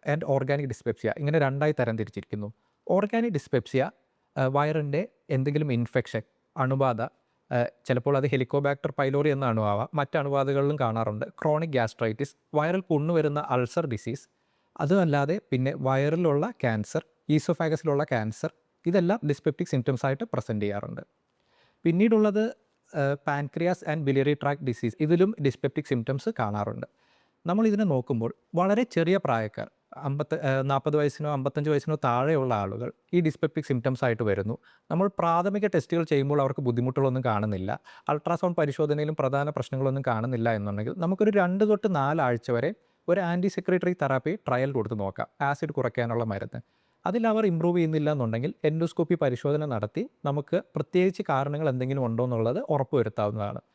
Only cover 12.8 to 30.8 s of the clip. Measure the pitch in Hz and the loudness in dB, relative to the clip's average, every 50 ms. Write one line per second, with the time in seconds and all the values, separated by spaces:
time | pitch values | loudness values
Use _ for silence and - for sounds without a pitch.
12.8 | 180 - 160 143 147 160 175 160 151 151 147 147 - - 127 127 123 117 - 175 | 0 0 0 0 2 2 2 2 2 2 0 -2 -2 0 0 0 0 0 -2 -2
13.8 | 165 139 117 101 - 117 120 - - - _ _ _ _ _ _ _ _ - - | -2 -2 -4 -6 -6 -6 -8 -8 -10 -16 _ _ _ _ _ _ _ _ -8 -4
14.8 | - 143 185 202 180 160 143 143 139 143 180 208 - _ 139 123 131 135 - 143 | 0 2 4 4 4 4 2 2 2 0 -2 -4 -4 _ -2 0 0 0 -2 -2
15.8 | 135 131 131 135 139 147 160 175 175 160 143 143 160 247 233 - - 120 110 107 | -2 0 2 2 2 2 0 2 2 2 2 2 0 -2 -4 -2 -2 0 0 0
16.8 | 104 - - 156 - _ _ _ _ - 151 156 - - 170 - 165 156 160 151 | -2 -4 -4 -6 -6 _ _ _ _ 0 2 2 2 0 0 0 0 -2 -2 -2
17.8 | - 160 143 139 156 - 131 117 107 107 107 - - - - _ _ _ _ _ | 0 0 0 0 0 0 0 -2 0 -2 -4 -6 -8 -8 -8 _ _ _ _ _
18.8 | - 170 175 196 175 170 208 233 - 147 143 - - 160 143 - 180 - - 131 | -4 0 2 2 2 2 0 0 0 -2 -2 -2 -2 -2 -2 -2 -2 -2 -2 0
19.8 | 117 - 131 120 - 135 139 - 233 - - - - - 110 104 104 101 101 104 | 0 0 -2 0 0 -2 -2 -2 -4 -4 -4 -4 -4 -4 -2 -2 -2 -2 -2 -4
20.8 | - - - - - - _ _ _ _ _ _ _ _ _ _ _ _ _ _ | -6 -8 -10 -12 -14 -16 _ _ _ _ _ _ _ _ _ _ _ _ _ _
21.8 | - 170 165 180 214 233 226 214 214 208 196 214 220 233 - - _ _ _ _ | 0 2 4 4 6 6 6 6 4 4 4 2 0 -2 -4 -8 _ _ _ _
22.8 | _ _ - 156 139 139 143 143 - 156 143 143 147 127 - 160 170 175 185 - | _ _ -4 -2 0 0 0 -2 -2 -2 -2 -2 -2 -4 -4 -2 0 0 0 0
23.8 | - 165 151 160 143 139 135 139 131 147 147 - - 143 143 - 147 131 113 - | -2 -4 -2 0 0 2 4 4 4 2 2 0 0 -2 -2 -2 -2 -4 -2 -2
24.8 | - 113 - - 156 151 175 170 185 202 220 - 147 135 - - - 139 - 160 | -2 -4 -2 0 2 4 4 4 4 4 2 0 0 -2 0 0 -2 -4 -2 -4
25.8 | 143 - 135 120 113 - 135 135 - 226 226 - 117 104 104 104 101 107 110 117 | -4 -2 -2 -2 -2 -2 -4 -4 -4 -4 -4 -2 -2 -2 -2 -2 -4 -4 -6 -8
26.8 | - - _ _ _ _ _ _ _ _ _ _ - 170 180 214 226 220 202 202 | -10 -12 _ _ _ _ _ _ _ _ _ _ -4 -2 0 2 2 2 2 2
27.8 | 220 180 143 131 123 - 131 113 113 117 - _ _ _ - 165 180 190 208 226 | 2 2 2 0 0 0 -2 -2 -2 -2 -4 _ _ _ 0 0 2 2 2 2
28.8 | 254 - - 170 165 170 190 196 - - 120 113 110 104 - - 110 - - _ | 0 0 0 0 2 2 2 2 2 0 0 0 -2 -4 -6 -8 -12 -12 -14 _
29.8 | _ _ - - 143 143 139 143 147 - 156 - - 135 135 135 135 139 139 - | _ _ -14 -8 -6 -4 -4 -4 -4 -4 -4 -2 0 0 0 0 0 0 0 0